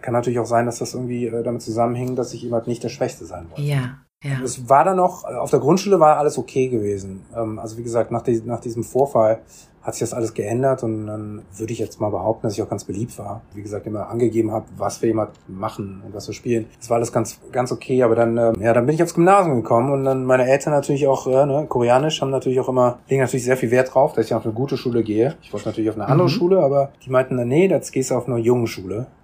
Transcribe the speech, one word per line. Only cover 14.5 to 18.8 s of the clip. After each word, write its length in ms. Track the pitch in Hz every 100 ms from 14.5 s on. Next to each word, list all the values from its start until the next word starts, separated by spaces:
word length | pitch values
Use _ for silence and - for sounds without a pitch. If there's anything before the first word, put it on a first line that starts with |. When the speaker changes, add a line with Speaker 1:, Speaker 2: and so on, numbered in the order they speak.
Speaker 1:
habe, 160 | 110 - 92
was 240 | 101 -
wir 100 | 117
immer 180 | 110 104 - -
machen 560 | 95 107 - 101 95
und 80 | 101
was 140 | 98 -
wir 80 |
spielen. 320 | 104 127 117 107 _
Das 100 | -
war 60 | 120
alles 160 | 120
ganz, 260 | - 107 - -
ganz 180 | 131 123
okay, 320 | 113 - 127
aber 140 | 120 113
dann, 200 | 117 117
ähm, 180 | 117 113
ja, 120 | 110
dann 120 | 117